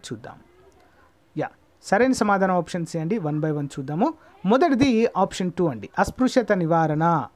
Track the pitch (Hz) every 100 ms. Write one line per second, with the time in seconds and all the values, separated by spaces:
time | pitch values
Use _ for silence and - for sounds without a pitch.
0 | - 117 135 - - _ - _ _ _
1 | _ _ _ 156 143 _ _ _ - 196
2 | 254 254 208 196 190 180 170 180 165 170
3 | 160 226 151 151 160 147 143 - 135 151
4 | 269 320 - - 180 247 349 262 277 220
5 | 226 - 190 - 185 160 170 117 98 -
6 | 196 - 254 - 226 202 160 165 160 151
7 | 165 165 123